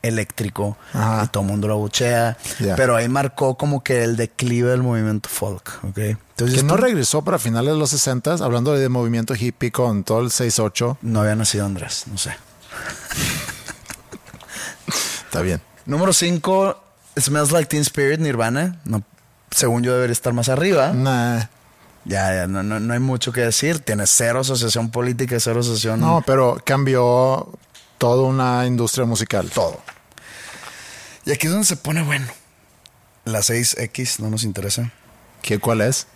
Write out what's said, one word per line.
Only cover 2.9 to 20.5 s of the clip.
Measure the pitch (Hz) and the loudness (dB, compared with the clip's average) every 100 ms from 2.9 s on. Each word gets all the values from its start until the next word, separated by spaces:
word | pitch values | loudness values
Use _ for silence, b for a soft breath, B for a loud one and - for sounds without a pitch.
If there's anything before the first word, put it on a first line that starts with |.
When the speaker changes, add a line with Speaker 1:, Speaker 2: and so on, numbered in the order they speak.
| 117 | 4
Speaker 1:
ahí | 117 | 2
marcó | 139 139 - 135 123 | 0 -2 0 0 0
como | 147 139 | -2 -2
que | - 123 | 0 2
el | 117 117 | 2 0
declive | 117 - 123 120 120 | -2 -2 0 2 2
del | 127 | 2
movimiento | 127 113 107 107 - | 2 0 0 -2 -4
folk, | - 101 90 - - | -6 -4 -6 -12 -10
¿ok? | 95 98 | -8 -4
Entonces | 107 110 _ - 120 131 | -4 -4 _ -2 0 2
Speaker 2:
Que | |
no | 135 190 | 4 4
Speaker 1:
tú | |
Speaker 2:
regresó | 254 196 123 156 | 4 2 2 0
para | 151 170 | 0 -2
finales | 120 113 131 | 0 0 2
de | 156 | 2
los | 147 | 0
sesentas, | 143 - 127 147 170 | 0 0 0 0 0
hablando | 127 120 127 | 0 0 2
de | 143 131 | 2 2
movimiento | 127 117 117 113 | 2 0 0 -2
hippie | 123 120 - 123 | -2 -2 -2 -4
con | - 123 104 | 0 0 0
todo | 92 110 | 0 0
el | 120 | 0
seis | - 123 113 | 0 0 0
ocho. | 107 - 120 135 | 0 0 -2 -2
Speaker 1:
No | 117 110 | -2 0
había | 107 107 | 2 2
nacido | 110 101 101 | 0 0 -2
Andrés, | 95 78 - - | -4 -6 -10 -8
no | 101 | -8
sé. | - - - - - B B B B - - - - - - - - - - - - - - B B B - B B B - | -6 -8 -16 -20 -18 B B B B -6 -4 -4 -8 -12 -14 -18 -16 -18 -16 -20 -20 -20 -16 B B B -8 B B B -6
Speaker 2:
Está | - | -2
bien. | 90 80 - - - | 0 -2 -6 -18 -4
Speaker 1:
Número | 143 190 | 0 2
cinco, | 180 175 175 185 190 196 - - _ - - | 2 2 0 2 2 2 -2 -12 _ -10 -4
Smells | 131 147 147 | 0 2 2
Like | 165 147 | 2 2
Teen | 151 | 0
Spirit, | 143 - 139 156 | 0 2 2 2
Nirvana. | 156 120 113 127 175 175 113 | 0 0 0 0 -2 -4 -4
No, | 107 101 _ _ _ _ | -4 -4 _ _ _ _
según | - 131 120 | 0 2 2
yo | 120 | 2
debería | 127 127 | 2 2
estar | 117 131 | 0 0
más | 120 | 0
arriba. | 117 | 0